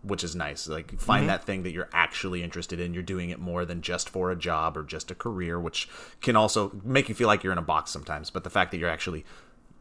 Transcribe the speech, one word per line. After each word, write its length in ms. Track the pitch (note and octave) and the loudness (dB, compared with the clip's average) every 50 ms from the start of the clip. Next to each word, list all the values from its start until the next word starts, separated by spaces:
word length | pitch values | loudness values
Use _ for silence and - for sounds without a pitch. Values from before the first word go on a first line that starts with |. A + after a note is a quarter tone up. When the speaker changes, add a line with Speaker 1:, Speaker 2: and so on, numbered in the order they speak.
| - | -4
Speaker 1:
which 180 | G2 G2 - | -4 -4 -2
is 140 | F2+ E2 F2+ | -2 -4 -4
nice. 320 | F2 D2+ D2 C#2+ - - D#2+ | -4 -4 -4 -6 -8 -6 -6
Like, 280 | D#2 E2 - - - - | -6 -6 -6 -6 -6 -4
find 240 | - - G#2 G#2 | 2 4 4 6
Speaker 2:
Mm-hmm. 40 | G2+ | 6
Speaker 1:
that 180 | G2+ G2 - - | 4 2 0 0
thing 200 | - G2 F#2+ F2 | -4 -4 -2 -4
that 80 | F#2 | -4
you're 180 | D#2+ F2+ - - | -4 -4 -6 0
actually 520 | - F2 D#2+ - - - - F#2 F2+ F2 F2 | 4 4 4 4 2 -4 -4 -2 -2 -2 -4
interested 340 | E2 - E2+ E2+ - F2 E2+ | -4 -6 -8 -6 -6 -4 -4
in. 160 | F2+ F2 E2+ | -4 -2 -4
You're 80 | F2+ | -4
doing 280 | E2+ F#2 F#2+ F#2 F2 F2 | -4 -2 -2 -2 -2 -4
it 100 | E2+ - | -6 -4
more 240 | F2+ F2 F2 F2+ F2+ | -4 -2 -2 -2 -2
than 180 | E2 F2 E2+ | -2 -4 -6
just 260 | - F2+ F2 E2+ - - | -4 -2 -2 -2 -4 -4
for 220 | - F#2+ F2+ F2+ | -2 0 0 0
a 60 | F2+ | 0
job 400 | E2+ F2 F2 D#2+ D#2 D#2+ E2 D#2 | 0 0 2 2 2 2 2 0
or 80 | D#2 D2+ | -2 -8
just 260 | D2 D#2 D2+ - - | -6 -8 -8 -8 -8
a 40 | F#2 | -10
career, 420 | - - A#2 G2+ F#2 F2 E2+ E2+ F2 | -6 -6 -4 -2 -2 -2 0 0 0
which 300 | E2 E2 - - - - - - - - - - | -2 -2 -2 -4 -6 -6 -10 -16 -18 -18 -14 -2
can 140 | - B2 A2+ | 0 4 6
also 440 | A2 A2 G#2 - A2 G2+ G2 - G2 G2 | 6 6 6 6 2 2 0 -2 -6 -4
make 240 | B2+ C3 C#3 - A#2 | 2 2 4 4 2
you 80 | G#2 | 2
feel 100 | - A#2+ | 4 6
like 160 | G#2+ G#2 - | 6 6 6
you're 100 | - F#2+ | 4 0
in 60 | F#2 E2+ | 0 0
a 40 | |
box 280 | D#2+ D#2+ D#2 D#2 - - | 2 2 2 2 0 -2
sometimes. 400 | - D2 - - D2+ D2+ D#2 - | -8 -8 -6 -6 -6 -6 -6 -6
But 140 | - F2+ - | -6 -6 -6
the 60 | F2 | 2
fact 200 | - G2 F2+ - | 2 4 4 4
that 80 | F#2+ E2 | 2 0
you're 100 | E2+ E2+ | 0 0
actually, 360 | D#2+ - - F#2+ D#2+ D#2 - - - - - - - - _ - - - | 0 0 -4 -4 -4 -6 -8 -12 -18 -20 -20 -20 -20 -20 _ -20 -20 -6